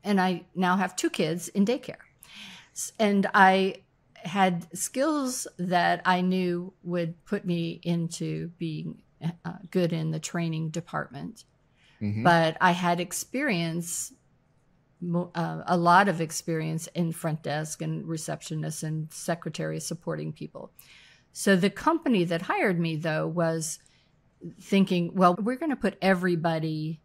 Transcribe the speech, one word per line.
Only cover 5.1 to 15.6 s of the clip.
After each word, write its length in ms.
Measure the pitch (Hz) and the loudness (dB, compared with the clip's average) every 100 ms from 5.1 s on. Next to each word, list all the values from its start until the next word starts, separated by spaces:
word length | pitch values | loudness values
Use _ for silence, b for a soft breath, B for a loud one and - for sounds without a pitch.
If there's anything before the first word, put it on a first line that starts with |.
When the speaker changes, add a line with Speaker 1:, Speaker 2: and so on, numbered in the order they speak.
| 302 262 254 - - | 0 -2 -4 -10 -8
Speaker 1:
that 440 | 180 175 170 175 185 | 0 2 4 2 2
I 160 | 180 | 2
knew 520 | 180 185 180 175 180 _ | 2 2 0 -2 -6 _
would 400 | 175 175 170 170 - | -4 -2 -2 -6 -6
put 180 | 202 190 | -4 -2
me 340 | 170 165 170 | -2 -2 -6
into 640 | 175 170 165 - 160 156 165 170 | -2 -2 -2 -4 -6 -6 -8 -8
being, 420 | 165 156 165 - _ _ 165 170 170 | -8 -6 -10 -12 _ _ -8 -6 -12
uh, 80 | 175 175 | -14 -4
good 200 | 185 170 | 0 0
in 180 | 165 160 | 0 -4
the 80 | 160 | -6
training 500 | - 175 165 160 160 | -6 -4 -2 -2 -4
department. 760 | 160 165 156 143 135 165 - - _ _ b b b | -6 -6 -8 -8 -10 -14 -16 -20 _ _ b b b
Speaker 2:
Mm-hmm. 220 | 104 107 | -4 2
Speaker 1:
But 320 | 131 170 160 160 | 4 4 4 2
I 100 | 185 | 2
had 280 | 175 180 175 | 2 0 0
experience, 1120 | 175 - - 254 294 175 170 165 170 - - - _ _ _ _ _ _ _ _ | -2 -8 -6 -4 -2 0 -2 -4 -6 -8 -10 -14 _ _ _ _ _ _ _ _
mo-, 300 | 175 170 175 170 | -4 -2 -2 -4
uh, 280 | 165 160 | -4 -4